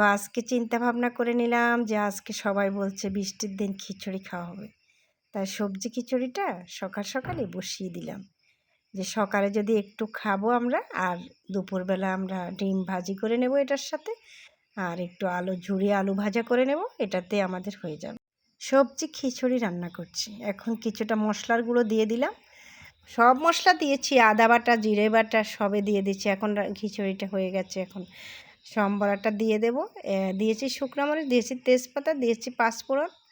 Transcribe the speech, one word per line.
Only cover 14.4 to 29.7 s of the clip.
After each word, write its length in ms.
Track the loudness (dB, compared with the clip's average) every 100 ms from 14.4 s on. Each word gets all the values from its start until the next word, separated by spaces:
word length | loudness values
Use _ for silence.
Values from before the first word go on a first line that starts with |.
| -20 _ _ -8
আর 200 | -6 -4
একটু 240 | -8 -4 -2
আলু 280 | -2 -4 -4
ঝুরিয়ে 380 | -2 0 2
আলু 180 | 2 2
ভাজা 280 | 0 0 -2
করে 220 | 0 2 2
নেব, 140 | 0 -4 -4
এটাতে 360 | -4 -4 -2 0
আমাদের 320 | 0 -4 -8 -8
হয়ে 200 | -10 -8
যাবে। 220 | -10 -12 -18 _ _ _
সবজি 460 | 2 4 4 0 -10
খিচুড়ি 480 | -4 -6 -2 0 0
রান্না 300 | 0 -4 -8
করছি। 400 | -10 -10 -8 -8 -6
এখন 280 | -6 -6 -4 -4
কিছুটা 380 | -4 -4 -2 0
মশলার 440 | 0 -2 0 0
গুঁড়ো 200 | 4 2
দিয়ে 220 | 4 2 2
দিলাম, 260 | 0 -2 -4 _ -20 -20 -20 -20 _ -8
সব 240 | 6 6 8
মশলা 300 | 4 6 4
দিয়েছি, 380 | 4 4 2 4 8
আদা 260 | 8 8 8
বাটা, 240 | 8 6 4
জিরে 300 | 4 4 6
বাটা 320 | 4 4 2
সবে 360 | 0 -2 0 2
দিয়ে 200 | 2 2
দিচ্ছি। 240 | 0 0 0
এখন 220 | 0 0
রা-, 180 | -2 -2
খিচুড়িটা 520 | -4 -6 -4 -4 -4 -4
হয়ে 240 | -2 -2
গেছে, 260 | -2 -4 -6
এখন 220 | -8 -10 -14 -18 -20 -20 -20 -20 -6
সম্বরাটা 640 | 0 0 2 0 0 -2
দিয়ে 260 | 0 0 2
দেব। 180 | 2